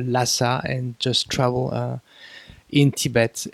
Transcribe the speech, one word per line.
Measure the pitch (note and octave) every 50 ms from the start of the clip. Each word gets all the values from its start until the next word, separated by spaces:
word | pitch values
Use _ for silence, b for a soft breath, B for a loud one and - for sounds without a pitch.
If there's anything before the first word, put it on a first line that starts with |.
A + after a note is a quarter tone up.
| B2
Lhasa | B2+ A#2+ B2+ B2 A#2+ - - B2+ A#2+ B2 - -
and | - C3 C3 B2+ B2 A#2 -
just | - C3 A#2+ - - -
travel, | - - C3 B2 B2 B2+ B2+ C3 -
uh, | A#2 B2 B2 B2 B2+ - b b b b b b b b b b b b b
in | - D3 C#3+ C#3
Tibet. | - - - C#3+ A#2+ A#2+ A2+ A2+ - - - -